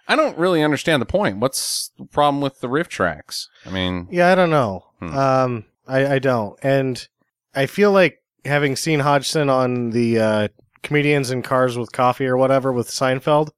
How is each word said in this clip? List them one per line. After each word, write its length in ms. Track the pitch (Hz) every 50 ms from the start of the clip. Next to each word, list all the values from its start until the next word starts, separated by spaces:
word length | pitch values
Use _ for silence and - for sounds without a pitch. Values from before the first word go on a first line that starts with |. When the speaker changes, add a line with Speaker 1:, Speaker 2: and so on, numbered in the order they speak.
| _
Speaker 1:
I 80 | - 220
don't 200 | 302 311 254 -
really 240 | 156 170 190 180 160 151
understand 380 | 151 143 - - 170 160 131
the 40 | 113
point. 320 | - - 190 208 143 95
What's 540 | 98 120 135 - - - - - - - - -
the 60 | - 135
problem 360 | - - 151 147 147 143 143
with 180 | 143 135 - _
the 80 | -
riff 220 | 120 127 151 170 -
tracks? 580 | - - 95 85 76 76 - - - - - - _ _ -
I 40 | -
mean 380 | 92 92 92 90 90 90 87 90
Speaker 2:
Yeah, 200 | 180 175 175 180
I 40 | 185
don't 140 | 185 180 165
know. 340 | 156 147 123 104 95 98 - _ _ _
Speaker 1:
Hmm. 180 | - 82 -
Speaker 2:
Um, 480 | 135 139 135 131 131 131 127 123 110 - _ _ _ _
I, 280 | - 131 135 135 139 139
I 40 | 135
don't. 380 | 127 135 123 117 107 98 - -
And 460 | - 135 139 135 135 131 123 - - - _ _ _ _ _ _ _ _ _
I 120 | 139 -
feel 240 | - - 190 202 208 196
like 240 | 196 180 143 - _ _ _ _ _ -
having 320 | 131 143 143 147 139 131
seen 240 | - - 165 156 143
Hodgson 500 | 135 147 143 139 127 - - 160 147 139
on 420 | 131 131 127 127 123 123 120 117
the, 280 | 110 120 117 117 117 113
uh, 280 | 110 110 107 107 107 104 - _ _ _ _ _ -
Comedians 480 | - 147 147 143 147 147 143 135 117
in 100 | 131 123
Cars 360 | 113 - 135 127 127 127 117
with 140 | 123 117 -
Coffee 340 | - - 127 123 123 - 139
or 100 | 127 127
whatever 340 | 127 131 131 135 135 123 135 127
with 160 | 120 113 -
Seinfeld 600 | - - 139 131 131 131 - 156 147 151 156 151 -